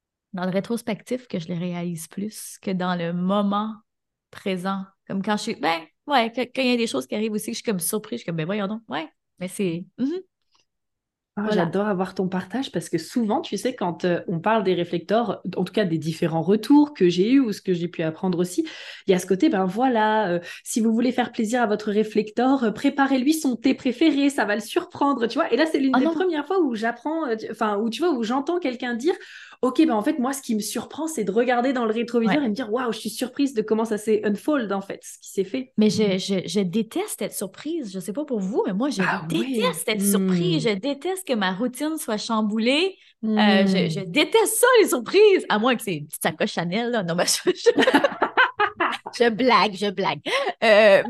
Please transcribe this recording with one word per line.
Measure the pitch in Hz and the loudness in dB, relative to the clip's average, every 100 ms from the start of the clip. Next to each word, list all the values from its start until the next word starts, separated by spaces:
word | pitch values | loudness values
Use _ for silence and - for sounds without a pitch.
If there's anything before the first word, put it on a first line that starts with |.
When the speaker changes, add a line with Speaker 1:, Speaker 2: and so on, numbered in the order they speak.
| _ _ _ | _ _ _
Speaker 1:
dans | 185 | -6
le | 185 | -2
rétrospectif | 185 190 233 - 196 - 254 - | -2 -2 -4 -4 -8 -6 -8 -6
que | 190 | -8
je | 160 | -6
les | 170 | -6
réalise | 180 175 175 165 165 | -4 -4 -6 -8 -10
plus | - 214 - - - | -10 -10 -10 -16 -12
que | - | -6
dans | 185 180 180 | -4 -2 -2
le | 170 | -4
moment | 175 180 202 202 202 220 214 _ _ _ _ _ | -2 0 0 0 -2 -4 -10 _ _ _ _ _
présent. | - 202 185 190 196 190 _ - | -12 -6 -6 -4 -6 -8 _ -10
Comme | 196 | -6
quand | 196 208 | -2 -4
je | |
suis, | 226 | -4
ben, | 214 302 330 320 _ - | -4 -2 -2 -6 _ 0
ouais, | 277 226 | 2 2
que, | 233 | -2
quand | 247 - | -6 -2
il | 254 | 0
y | |
a | 247 | 0
des | 226 | 0
choses | 254 262 | -4 -6
qui | |
arrivent | 214 220 | -4 -4
aussi, | 214 226 | -4 -6
que | |
je | 233 | -6
suis | |
comme | - 185 | -4 -4
surprise, | - 214 - 240 | -2 -4 -6 -10
je | |
suis | - | -6
comme, | 165 | -4
ben | |
voyons | 156 208 196 | -4 -4 -4
donc, | 220 - | -6 -8
ouais, | 277 311 _ _ - | -8 -8 _ _ -12
mais | 180 | -10
c'est, | - 190 170 185 - | -4 -2 -2 -8 -6
mhm. | 262 359 381 _ _ _ _ _ _ _ _ _ _ - | -4 -4 -8 _ _ _ _ _ _ _ _ _ _ -6
Speaker 2:
Ah, | |
Speaker 1:
Voilà. | 214 185 | -2 0
Speaker 2:
j'adore | 170 185 208 | 0 0 0
avoir | 185 185 | -2 -4
ton | - 185 | -4 -4
partage | 185 - 247 262 | -4 -4 -6 -6
parce | 180 - | -6 -4
que | 165 | -6
souvent, | - 247 214 254 | -4 -2 0 -2
tu | - 202 | -4 -6
sais, | 247 254 | -4 -4
quand, | 185 165 180 | -4 -2 0
euh, | 170 - | -2 -2
on | 165 | -2
parle | 208 226 | 2 2
des | 190 | 2
réflecteurs, | 170 170 175 165 190 214 - - | 0 -2 -4 0 0 0 -4 -6
en | - | -4
tout | 180 | -4
cas | 220 | 0
des | 196 160 | 0 0
différents | 151 160 170 165 | -4 -2 -2 0
retours | 160 214 220 294 294 | 2 2 6 6 6
que | - 180 | 4 4
j'ai | 175 208 | 4 4
eus | 277 | 4
ou | 233 | 4
ce | 190 | 0
que | - | -2
j'ai | 175 170 | -2 -2
pu | 175 | -4
apprendre | 160 160 190 170 | -4 -2 -2 0
aussi, | 180 - 320 - - - - | 0 -2 -4 -6 -16 -6 0
il | |
y | |
a | 185 | 2
ce | - | 2
côté, | 190 311 | 2 2
ben | 190 190 | 2 0
voilà, | 202 262 226 214 220 196 | 0 2 2 2 2 0
euh, | 175 - - | -2 -4 -12
si | - 240 | -6 0
vous | 226 | 2
voulez | 226 262 | 2 2
faire | 254 233 | 0 -2
plaisir | - 214 247 | -2 -2 0
à | 226 | 2
votre | 208 214 | 0 0
réflecteur, | 202 214 214 214 - 254 277 | 0 0 0 -2 2 2 2
euh, | 226 | 2
préparez-lui | 214 277 277 269 269 254 | 0 0 2 2 4 2
son | 320 277 | 2 0
thé | 240 269 | 0 2
préféré, | 262 262 - 320 277 277 | 2 0 2 2 4 2
ça | 277 208 | 2 0
va | |
le | 208 | -2
surprendre, | - 359 359 - 285 254 226 | -2 -4 -4 0 0 2 0
tu | |
vois. | 277 - | 0 0
Et | 240 | 2
là, | 320 | 2
c'est | 302 | 2
l'une | 269 | 2
Speaker 1:
Ah | 254 | 2
Speaker 2:
des | 302 | 2
Speaker 1:
non. | |
Speaker 2:
premières | 330 370 302 285 | 2 0 -2 -2
fois | 381 | 0
où | 294 | 0
j'apprends, | 220 226 233 302 320 285 | 0 -4 -4 -4 -4 -2
euh, | 226 | -4
tu... | 214 | -6
enfin, | 220 220 202 | -4 -2 0
où | 226 | -2
tu | 226 | 0
vois, | 349 | 0
où | 262 | 0
j'entends | 214 262 277 349 | 0 -2 -2 -2
quelqu'un | 285 233 247 | -2 -4 -6
dire, | 233 294 381 - - - - | -2 -2 -2 -6 -20 -20 -4
ok, | 254 254 - | -2 2 2
ben | |
en | 220 | 2
fait, | 240 311 | 0 0
moi, | 247 | -2
ce | 269 | -4
qui | - | -2
me | 214 | -2
surprend, | 202 - - - 311 | -2 -6 -8 -6 -6
c'est | 320 | -4
de | 196 | -2
regarder | 202 254 240 254 | 2 2 2 2
dans | 254 | 0
le | 226 | 0
rétroviseur | 220 233 240 226 294 | 0 0 2 2 2
Speaker 1:
Ouais. | 262 | 2
Speaker 2:
et | |
me | |
dire, | 202 220 | -2 -2
waouh, | 240 247 | -2 -2
je | 214 | -4
suis | 214 | -6
surprise | - 247 - 277 | -6 -6 -2 -2
de | 214 | 0
comment | 214 220 | 0 0
ça | 226 208 | 0 -2
s'est | 220 220 | 0 0
unfold, | 214 202 - 294 208 | 0 -2 0 0 0
en | 196 | -4
fait, | 190 - | -6 -12
ce | - - | -14 -20
qui | - | -10
s'est | - | -6
fait. | 190 262 254 - | -4 -4 -4 2
Speaker 1:
Mais | 214 | 2
je, | - 208 185 | 4 2 0
je, | 185 190 160 | -2 -4 -2
je | 190 | -2
déteste | 185 202 226 320 415 - | 0 -2 -2 -4 -6 -6
être | 202 | -8
surprise. | - 190 - 294 339 220 | -8 -10 -10 -8 -6 -6
Je | 185 | -8
sais | 180 | -8
pas | 202 | -6
pour | 302 226 | -4 -4
vous, | 185 285 359 | -2 -2 -2
mais | |
moi, | 190 285 | 0 -2
je | 202 | 0
Speaker 2:
Ah | 180 196 160 | -2 -2 -2
ouais. | 311 | -2
Speaker 1:
déteste | 254 240 240 - - | -2 0 0 -2 -2
être | 214 | 0
surprise. | 202 202 190 180 175 156 | 2 2 2 2 2 2
Speaker 2:
Hmm. | 226 | 0
Speaker 1:
Je | |
déteste | 196 269 277 349 381 - | 0 -2 -4 -4 -4 -4
que | |
ma | 233 185 | -2 0
routine | 190 247 254 302 320 | 0 -4 -4 -4 -4
soit | - 208 | -4 -6
chamboulée. | - 226 214 220 226 285 381 - _ _ | -2 -2 0 0 0 2 0 -4 _ _
Euh, | 220 | -2
Speaker 2:
Hmm. | 214 208 196 196 | 2 4 6 4
Speaker 1:
je, | 185 170 | 2 0
je | 160 180 | -2 -2
déteste | 214 359 453 392 - | 0 2 4 2 4
ça, | 508 494 | 6 6
les | 302 | 6
surprises, | 277 226 381 427 359 - | 2 2 6 8 6 2
à | 208 | 0
moins | 240 | 2
que | 240 | 0
c'est | - 156 | -2 -6
une | 147 | -8
petite | - | -4
sacoche | 170 160 220 | -2 0 -2
Chanel, | - 170 196 240 | -2 -2 -2 -2
là. | 240 | -2
Non, | 170 175 | 0 0
mais | - | 0
je, | - 349 | 0 0
je, | 359 466 | 0 2
<laughs> | - - 285 - - - - 508 - 415 - 339 - - - | 4 4 4 2 0 -2 2 2 2 -2 -2 -4 -6 -6 0
je... | 240 | 0
blague, | 214 254 214 208 | 2 2 4 2
je | 185 202 | 0 -4
blague. | 190 170 147 - 508 508 - | -2 -4 -4 -4 -2 -2 0
Euh, | 233 202 214 196 | 4 8 8 8